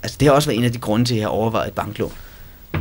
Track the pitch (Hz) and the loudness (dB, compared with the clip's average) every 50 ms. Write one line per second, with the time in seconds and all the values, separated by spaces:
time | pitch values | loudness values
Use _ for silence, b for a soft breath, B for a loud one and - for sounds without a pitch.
0 | - - - - - 147 139 139 151 156 120 107 120 123 117 120 - - 104 110 | -10 -8 -2 2 4 6 6 6 4 2 2 2 2 0 0 -2 -2 0 2 2
1 | 120 120 123 110 107 101 - 95 107 117 110 107 67 - - 90 90 104 101 - | 2 2 0 0 0 0 0 0 0 0 0 -2 -4 -4 -4 -6 -6 -6 -4 -4
2 | 107 82 B B B B B B B B B B B B - - | -6 -6 B B B B B B B B B B B B -8 -8